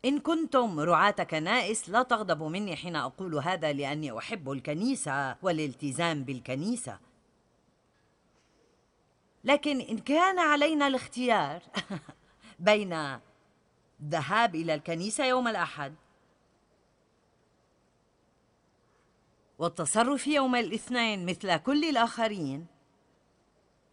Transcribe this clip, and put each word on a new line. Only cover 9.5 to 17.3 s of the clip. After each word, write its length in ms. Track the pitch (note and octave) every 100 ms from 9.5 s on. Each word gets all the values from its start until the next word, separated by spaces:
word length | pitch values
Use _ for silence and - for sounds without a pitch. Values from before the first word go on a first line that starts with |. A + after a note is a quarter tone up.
| C#4+ D4 C#4
إن 160 | - A3
كان 420 | - D4+ F#4 F#4
علينا 480 | D#4+ D4 D4 D#4 C#4
الاختيار 760 | C4 - - B3+ G#3+ C#3+ D#3+ - - - F#3+ -
<laughs> 460 | - _ _ - -
بين 600 | F3+ G#3+ G3+ E3 C#3+ B2+ _ _ _ _ _ _ _ _
الذهاب 540 | D3 D#3+ C#3 G#3 A#3 E3
إلى 180 | E3
الكنيسة 520 | D3+ D#3+ E3 G3 G#3+ C4
يوم 220 | B3+ A#3+
الأحد 480 | G#3 F3 - C#3 D#3 _ _ _ _ _ _ _ _ _ _ _ _ _